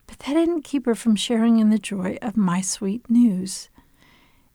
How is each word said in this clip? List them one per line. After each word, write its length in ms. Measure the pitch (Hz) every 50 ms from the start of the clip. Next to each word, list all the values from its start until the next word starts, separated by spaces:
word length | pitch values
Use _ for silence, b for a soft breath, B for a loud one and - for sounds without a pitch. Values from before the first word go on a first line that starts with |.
| _ -
But 100 | - -
that 140 | - - 277
didn't 280 | 330 339 330 349 330 269
keep 240 | - - 285 247
her 80 | 240 226
from 180 | - - 226 214
sharing 440 | 196 - - 240 220 220 233 233 226
in 120 | 220 214
the 80 | 214 214
joy 400 | - - 202 190 185 185 - -
of 160 | - 240 196
my 240 | 220 202 180 175 185
sweet 480 | 190 - - - 208 190 202 240 - -
news. 640 | 233 240 247 233 190 185 185 190 - - - - b b b b b b b b b b b b b b b b b